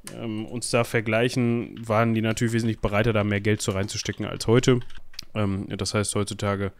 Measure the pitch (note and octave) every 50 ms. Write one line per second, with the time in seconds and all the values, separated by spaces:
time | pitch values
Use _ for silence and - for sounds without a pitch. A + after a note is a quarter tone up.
0 | - - - A#2 A#2+ A2+ G#2+ G#2+ A2 - A#2+ A#2+ - - - A#2+ A2+ - - A#2
1 | G#2 A2+ G#2+ A2+ B2 B2 - C3 A#2+ A#2 A#2 A#2+ G#2 - G1+ - A#2 A2+ G#2+ A2
2 | A#2 A#2 A2+ A2 A2 A2 A2 - B2 A2 A#2 A2+ A#2 A2+ G#2+ - - G2+ G2+ G2+
3 | A2+ A#2 G#2+ G#2 G2+ G#2 G2+ G2+ G#2 G#2+ G#2+ - - A#2 F#2+ F#2+ G2 G2+ - -
4 | - - - - G#2 F2+ E2+ - - A2 A2+ B2+ - C3+ B2+ - - - - -
5 | - - - - - - - G#2+ G#2 G2 F#2+ G2 G#2 - G#2 G2 G2 - - G#2+
6 | G2+ - - G#2 G2+ - G2+ G2+ G#2+ G2+ G2+ G2 G2+ F#2 -